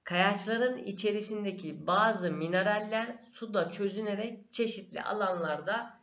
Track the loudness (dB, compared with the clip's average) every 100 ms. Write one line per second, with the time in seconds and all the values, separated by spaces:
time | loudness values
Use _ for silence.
0 | -2 2 4 2 0 2 2 0 -4 -2
1 | 0 0 -2 -4 -4 -4 -8 -4 2 4
2 | 6 4 0 0 2 2 4 2 0 -2
3 | -2 -8 -18 -14 -2 0 0 0 -2 -2
4 | -2 -2 -4 -8 -6 -2 -2 -2 -8 -6
5 | -4 0 0 0 0 -2 -2 -2 -4 -14